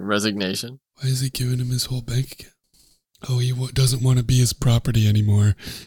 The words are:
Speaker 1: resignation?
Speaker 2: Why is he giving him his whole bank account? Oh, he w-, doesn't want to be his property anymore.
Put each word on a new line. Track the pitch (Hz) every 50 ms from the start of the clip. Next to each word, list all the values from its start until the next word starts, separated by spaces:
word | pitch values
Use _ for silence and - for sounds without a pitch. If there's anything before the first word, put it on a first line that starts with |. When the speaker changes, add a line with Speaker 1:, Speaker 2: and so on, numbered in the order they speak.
Speaker 1:
resignation? | 95 101 104 104 104 110 101 104 98 92 98 - - 117 131 139 _ _ _ _
Speaker 2:
Why | 135 131
is | 131 127
he | 135 131
giving | - - 127 123 127 123
him | 127 123
his | 127 120 -
whole | - 127 123
bank | 117 - 117 131 131 -
account? | - - - - _ _ _ _ _ _ _ _ _ _ _ _ _ _ - 131
Oh, | 127 123
he | 123 127
w-, | 127 123 131 127
doesn't | - 135 135 120 135 120
want | 123 127 127 123
to | 117
be | 120 127 127
his | 123 117
property | - - - 123 117 117 - 139 113 113 110 104
anymore. | 104 107 104 104 101 104 104 104 98 - - - - - -